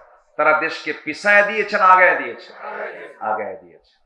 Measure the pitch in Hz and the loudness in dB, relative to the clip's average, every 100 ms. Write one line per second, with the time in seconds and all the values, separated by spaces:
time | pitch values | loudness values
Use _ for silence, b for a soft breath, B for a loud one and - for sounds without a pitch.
0 | - _ _ - 151 156 156 - 156 147 | -20 _ _ -2 2 2 0 -6 -10 -10
1 | 156 147 208 202 202 220 208 208 185 190 | -10 -4 2 4 2 0 -4 2 4 6
2 | 180 127 123 113 - - - - - - | 4 2 -4 -12 -18 -18 -14 -12 -12 -14
3 | - - 107 107 104 - 87 80 _ _ | -20 -12 -8 -6 -8 -12 -20 _ _ _